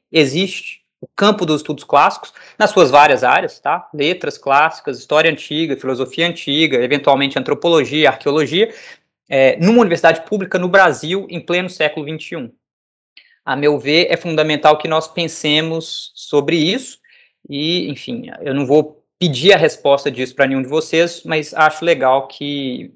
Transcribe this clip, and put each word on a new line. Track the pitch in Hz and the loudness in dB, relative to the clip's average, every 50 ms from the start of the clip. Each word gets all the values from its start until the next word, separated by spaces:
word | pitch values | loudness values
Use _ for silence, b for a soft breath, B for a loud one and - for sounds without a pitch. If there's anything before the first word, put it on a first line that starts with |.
| _ _ | _ _
existe | - 160 147 131 135 170 196 190 - - - - - - _ _ _ _ | 0 2 2 2 0 -2 -4 -4 -6 -10 -14 -16 -18 -20 _ _ _ _
o | - - _ | -20 -16 _
campo | - - 107 107 202 185 | 0 0 0 2 0 0
dos | 151 156 147 | -2 -2 -2
estudos | - - 147 131 - | -4 -6 -10 -10 -4
clássicos, | - - 143 160 196 - - - - B B B B B - | 0 2 4 4 2 0 -4 -10 -20 B B B B B -2
nas | 214 208 | -2 2
suas | - 190 165 127 | 4 4 4 6
várias | 131 143 147 151 135 117 127 | 6 6 6 6 4 2 2
áreas, | 123 135 175 185 - - - | 2 2 2 0 -4 -8 -8
tá? | - 139 156 180 - - - | -6 -4 -4 -4 -6 -10 -6
Letras | 147 143 156 180 175 - 147 - | -4 -2 -2 -2 -4 -6 -8 -10
clássicas, | - - 139 135 143 151 160 160 - - 147 131 120 | -8 -2 0 2 4 4 2 0 -4 -10 -10 -10 -10
história | - - 151 151 160 165 | -6 -2 0 2 2 2
antiga, | 151 139 - - 151 151 165 156 135 - | 0 -2 -6 -8 -6 -4 -4 -4 -4 -4
filosofia | - 131 131 120 131 131 - - 170 175 | -4 -6 -4 -4 -6 -6 -4 -4 -4 -4
antiga, | 165 - - - 143 151 165 151 131 120 123 | -4 -6 -6 -4 -2 0 0 0 0 0 0
eventualmente | 120 143 143 139 147 139 135 139 135 - 139 | 0 -2 0 2 2 2 2 2 0 -2 -4
antropologia, | 131 - 143 - - 170 170 160 131 113 139 156 151 135 | -4 -2 -4 -2 0 2 2 2 2 0 0 2 2 2
arqueologia, | 123 - - 147 139 156 151 120 147 185 214 220 B B B B B B B _ _ _ _ _ | 2 0 -2 -2 -2 0 -2 -2 0 0 -2 -2 B B B B B B B _ _ _ _ _
é, | - 135 135 131 127 - | 2 4 4 4 4 4
numa | 165 196 233 240 | 2 4 4 4
universidade | 226 185 170 151 - 165 160 - - - | 4 4 2 2 2 2 2 2 -2 -6
pública | 214 202 190 185 - 180 | -6 -6 -4 -4 -4 -2
no | 180 180 | -2 2
Brasil, | 180 196 185 170 135 110 - 156 180 196 196 - | 4 4 4 4 2 -2 -6 -6 -6 -6 -6 -8
em | 175 170 | -12 -12
pleno | - - 175 180 185 180 | -6 -4 -4 -4 -4 -6
século | - - 156 147 151 165 147 | -4 -4 -2 -2 -2 -6 -8
vinte | 143 160 151 - - | -10 -12 -12 -12 -12
e | 175 | -12
um. | 156 123 110 - _ _ _ _ _ _ _ _ _ _ _ b b b b b b _ | -12 -12 -14 -16 _ _ _ _ _ _ _ _ _ _ _ b b b b b b _
A | - 131 | -6 -4
meu | 139 147 147 147 139 | 0 2 2 0 0
ver, | 123 143 151 165 175 175 | 0 0 2 2 2 2
é | 170 165 | -2 -4
fundamental | - 175 160 156 151 156 151 147 - 156 151 151 | -4 -2 -2 0 0 0 0 2 4 4 4 4
que | - 165 | 0 -2
nós | 156 160 160 - | -2 -2 -4 -4
pensemos | - 175 170 156 - - - 147 147 156 160 160 165 165 165 - - - - - _ | -6 -8 -6 -6 -8 -6 -2 0 0 0 0 -2 -4 -6 -8 -10 -12 -14 -14 -16 _
sobre | - - - 147 147 139 147 160 170 | -20 -8 -2 -2 0 0 0 0 0
isso, | 151 170 220 269 - - - - b b b b b b b _ - - | 0 0 -2 -4 -6 -10 -16 -20 b b b b b b b _ -16 -12
e, | 143 143 151 160 175 180 - - | -8 -6 -4 -4 -4 -4 -4 -6
enfim, | 143 - - - 123 117 - - - - | -8 -10 -10 -10 -10 -10 -10 -14 -14 -10
eu | - 143 131 | -8 -6 -4
não | 143 143 | -4 0
vou | 123 143 156 151 151 - _ _ _ _ _ | 2 2 2 2 0 -6 _ _ _ _ _
pedir | 180 165 135 123 147 190 196 | -2 -2 -2 2 4 4 6
a | 160 | 6
resposta | 165 151 - - - 147 139 139 - 147 | 4 2 0 0 0 2 2 2 0 -2
disso | 123 120 131 127 - | -4 -4 -6 -6 -2
pra | - 139 131 | 0 0 0
nenhum | 135 135 131 | 0 -2 -4
de | 127 | -4
vocês, | 147 160 156 - - 160 170 170 - - - | -4 -4 -4 -2 0 0 0 0 -4 -8 -8
mas | 160 160 156 147 - - | -6 -4 -4 -4 -4 0
acho | - 156 156 156 - 165 | 2 2 2 2 0 -2
legal | 170 165 135 131 127 131 135 135 - | 0 0 2 2 2 2 2 0 -4
que, | - - 151 143 143 143 135 131 123 131 - - - | -10 -12 -10 -8 -8 -6 -6 -8 -8 -10 -12 -16 -20